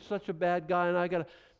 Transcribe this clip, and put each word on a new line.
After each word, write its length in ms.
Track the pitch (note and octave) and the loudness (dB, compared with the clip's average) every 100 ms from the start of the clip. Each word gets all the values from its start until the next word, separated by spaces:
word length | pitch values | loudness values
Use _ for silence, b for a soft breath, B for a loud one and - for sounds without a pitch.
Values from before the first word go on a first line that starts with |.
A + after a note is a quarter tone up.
| - | -6
such 200 | G3+ - | -6 -4
a 60 | |
bad 340 | E3 F3 F3+ D#3+ | -2 0 0 0
guy, 200 | F3+ F3 | 2 2
and 100 | F3+ | 2
I 100 | F3 | 2
gotta," 200 | F3 D#3+ b b b | 0 -4 b b b